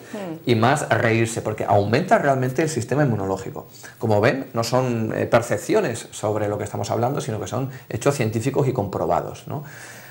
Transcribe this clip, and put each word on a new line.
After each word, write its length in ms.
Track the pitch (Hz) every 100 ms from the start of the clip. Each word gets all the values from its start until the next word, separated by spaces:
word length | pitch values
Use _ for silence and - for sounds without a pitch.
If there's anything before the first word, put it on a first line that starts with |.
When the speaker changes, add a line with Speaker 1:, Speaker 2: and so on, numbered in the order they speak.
| -
Speaker 1:
Mm. 360 | 214 190 160 -
Speaker 2:
y 60 | 113
más 320 | 117 147 -
reírse, 540 | 113 117 113 113 -
porque 240 | 107 107 -
aumenta 520 | 104 101 127 185 220
realmente 440 | 151 135 127 131
el 80 | 156
sistema 340 | 127 113 127
inmunológico. 640 | 143 107 95 95 - - - - - -
Como 240 | 117 104
ven, 260 | 113 262 -
no 100 | 113
son, 480 | 113 127 131 117 110 101
eh, 100 | 107
percepciones 800 | - - 117 - 208 170 110 -
sobre 360 | - 107 104 104
lo 100 | 104
que 60 |
estamos 280 | 101 107 107
hablando, 280 | 110 120 147
sino 200 | 143 107
que 60 | 101
son 240 | 113 135 - -
hechos 260 | 113 139 139
científicos 520 | 110 110 123 - 131
y 60 |
comprobados, 760 | 107 98 98 85 82 52 - -
¿no? 160 | 147 147 - - - -